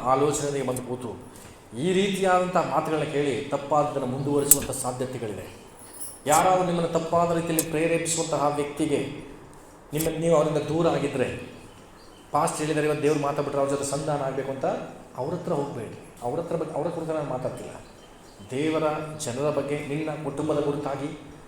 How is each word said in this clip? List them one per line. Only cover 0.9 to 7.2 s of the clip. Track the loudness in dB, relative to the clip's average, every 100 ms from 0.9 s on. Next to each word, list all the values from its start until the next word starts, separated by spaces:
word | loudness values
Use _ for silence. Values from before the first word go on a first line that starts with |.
| -6 -8 -10 -14 -18 -18 -20 -12 -2
ಈ | 2
ರೀತಿಯಾದಂಥ | 4 2 2 4 4 4 2
ಮಾತುಗಳನ್ನ | 2 0 0 0 0
ಕೇಳಿ | 0 0 0
ತಪ್ಪಾದದನ್ನು | -2 -4 0 2 2 0 -2
ಮುಂದುವರಿಸುವಂಥ | -2 0 2 4 4 2
ಸಾಧ್ಯತೆಗಳಿದೆ. | -4 -4 -4 -4 -4 -6 -8 -12 -16 -20 -20 -18 -14 -14 -6 4
ಯಾರಾದರೂ | 6 6 4
ನಿಮ್ಮನ್ನು | 4 2 2 0
ತಪ್ಪಾದ | 2 4